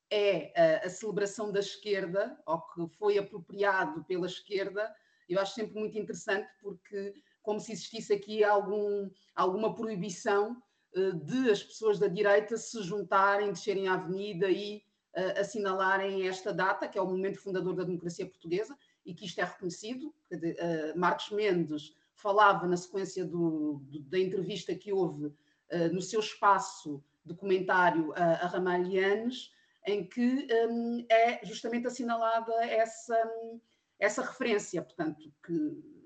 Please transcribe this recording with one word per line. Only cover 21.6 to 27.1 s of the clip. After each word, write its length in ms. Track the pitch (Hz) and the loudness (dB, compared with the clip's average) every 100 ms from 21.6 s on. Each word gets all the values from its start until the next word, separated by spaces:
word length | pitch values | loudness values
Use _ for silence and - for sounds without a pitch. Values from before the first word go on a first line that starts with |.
| 151 151 - - _ | 0 -4 -8 -18 _
falava 520 | _ 208 202 202 170 180 | _ 0 6 6 6 2
na 100 | 175 | -2
sequência 480 | - 196 190 190 | -2 -6 -4 -4
do, 580 | 165 170 165 156 151 143 135 | -4 0 0 0 -2 -4 -8
do, 120 | 147 | -14
da 160 | 139 185 | -4 0
entrevista 540 | 190 202 180 196 - | 0 0 -4 -4 -6
que 180 | 175 208 | -6 -2
houve, 400 | 190 165 147 147 - _ _ - | 0 0 -2 -6 -8 _ _ -6
eh, 180 | 175 170 | 0 2
no 140 | 185 | 0
seu 180 | 175 220 | -2 -2
espaço 840 | - - 208 190 - - 156 143 - | -2 2 6 6 4 -8 -10 -10 -12